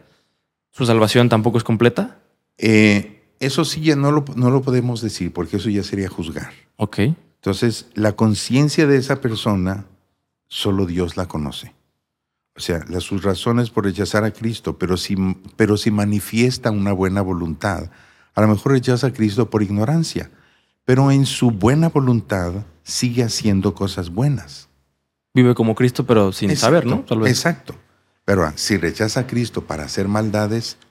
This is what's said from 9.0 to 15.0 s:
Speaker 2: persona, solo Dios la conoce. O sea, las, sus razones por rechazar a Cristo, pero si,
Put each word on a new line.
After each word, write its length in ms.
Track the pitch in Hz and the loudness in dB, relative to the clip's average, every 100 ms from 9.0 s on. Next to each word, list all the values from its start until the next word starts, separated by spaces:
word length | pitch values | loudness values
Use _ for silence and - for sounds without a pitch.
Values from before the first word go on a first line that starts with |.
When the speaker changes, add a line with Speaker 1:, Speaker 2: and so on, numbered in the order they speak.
| 127 135 | 2 -2
Speaker 2:
persona, 640 | 123 107 117 98 92 95 98 _ _ _ _ _ _ | -4 -2 -2 0 0 -4 -10 _ _ _ _ _ _
solo 380 | - 107 98 90 | -6 -2 0 -2
Dios 300 | 87 87 95 | -2 -4 -4
la 120 | 87 | -8
conoce. 460 | 80 73 62 - _ _ _ _ _ _ _ _ - | -6 -8 -10 -16 _ _ _ _ _ _ _ _ -12
O 40 | |
sea, 240 | - 85 67 | -6 -6 -6
las, 140 | 87 | -8
sus 180 | - 98 | -6 -6
razones 460 | 98 90 123 117 113 | -4 -4 -2 -2 -2
por 140 | - 98 | -2 -2
rechazar 380 | 101 98 107 | -2 -2 0
a 80 | 107 | -2
Cristo, 480 | - 113 110 - 76 | -4 -6 -6 -8 -4
pero 180 | 87 | -2
si, 180 | 90 | -2